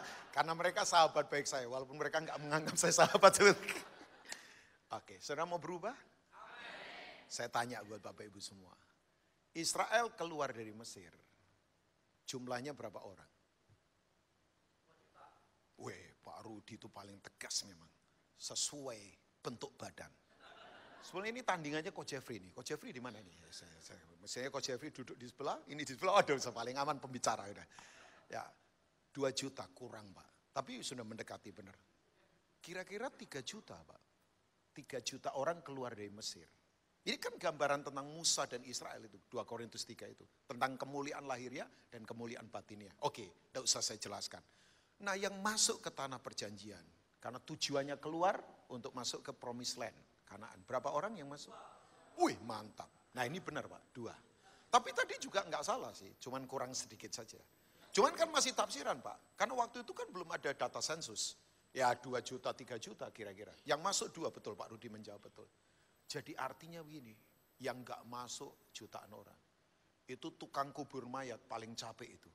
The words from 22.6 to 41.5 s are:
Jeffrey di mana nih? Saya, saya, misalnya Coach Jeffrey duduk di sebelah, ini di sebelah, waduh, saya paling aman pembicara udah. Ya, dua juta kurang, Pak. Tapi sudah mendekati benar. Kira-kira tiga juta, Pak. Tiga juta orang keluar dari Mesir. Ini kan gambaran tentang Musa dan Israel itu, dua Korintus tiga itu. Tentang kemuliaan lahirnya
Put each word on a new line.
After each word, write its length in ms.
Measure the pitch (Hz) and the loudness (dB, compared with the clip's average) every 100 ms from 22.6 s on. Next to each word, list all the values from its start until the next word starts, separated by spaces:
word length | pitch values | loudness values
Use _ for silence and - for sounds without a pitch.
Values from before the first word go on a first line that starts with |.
| 127 151 | -6 -6
Jeffrey 180 | 254 | -6
di 80 | 143 | -8
mana 160 | 120 107 | -8 -10
nih? 160 | 98 85 - | -14 -20 -18
Saya, 240 | - 87 - | -16 -16 -18
saya, 160 | - 92 - - | -18 -18 -20 -16
misalnya 320 | - - 131 | -8 -6 -4
Coach 180 | 135 127 | -2 -2
Jeffrey 240 | 123 147 | -2 -4
duduk 240 | - 127 104 | -10 -10 -10
di 80 | 120 | -12
sebelah, 320 | - 135 214 - | -4 -2 -2 -4
ini 100 | 143 | -6
di 140 | 151 123 | -6 0
sebelah, 240 | 185 196 | 6 8
waduh, 180 | 175 135 | 8 6
saya 160 | 123 | 2
paling 220 | 113 117 131 | -2 -2 0
aman 260 | 139 143 | 0 0
pembicara 480 | 131 123 123 113 101 | -4 0 4 4 0
udah. 160 | 92 92 - - - - - - | -12 -14 -18 -20 -20 -20 -20 -10
Ya, 140 | - - - _ _ _ _ _ | -8 -8 -12 _ _ _ _ _
dua 240 | - 135 | 0 2
juta 320 | 131 135 127 101 | 2 -4 -6 -12
kurang, 400 | - 120 110 104 | -12 -12 -12 -14
Pak. 400 | 87 - - _ | -18 -20 -20 _
Tapi 300 | - - 254 | -6 -4 -6
sudah 180 | - 127 | -6 -6
mendekati 480 | 110 113 - 98 110 | -8 -8 -8 -10 -12
benar. 240 | 95 95 95 _ _ _ _ _ _ _ _ | -16 -16 -20 _ _ _ _ _ _ _ _
Kira-kira 500 | - 180 185 202 262 | -10 -8 -6 -4 -6
tiga 320 | - 226 - | -6 -10 -8
juta, 380 | - 208 - 85 | -8 -10 -12 -16
Pak. 220 | 80 - _ _ _ _ _ _ _ | -16 -20 _ _ _ _ _ _ _
Tiga 320 | - 139 131 | -16 -8 -4
juta 320 | 113 131 143 | -4 -4 -2
orang 300 | 139 139 170 | 0 2 0
keluar 320 | 147 135 123 110 | -4 -6 -4 -6
dari 160 | 104 | -8
Mesir. 340 | 101 107 - 82 _ _ _ _ _ | -8 -8 -8 -12 _ _ _ _ _
Ini 160 | - 262 | -2 -2
kan 240 | 494 480 | -4 -2
gambaran 480 | 175 151 143 143 147 | 0 4 4 4 0
tentang 240 | 135 143 | -6 -6
Musa 320 | 156 165 - | -2 2 4
dan 160 | 139 123 127 | 2 -4 -6
Israel 320 | 120 - 127 | -8 -6 -10
itu, 240 | 113 104 | -12 -18
dua 240 | - 120 101 | -8 -6 -4
Korintus 400 | 117 117 - - | -6 -8 -8 -10
tiga 160 | 110 | -10
itu. 160 | 104 - 92 _ | -14 -14 -20 _
Tentang 320 | - 123 131 131 | -10 0 0 2
kemuliaan 480 | 135 143 139 151 | 4 4 2 -2
lahirnya 400 | 143 123 123 | -2 -4 -4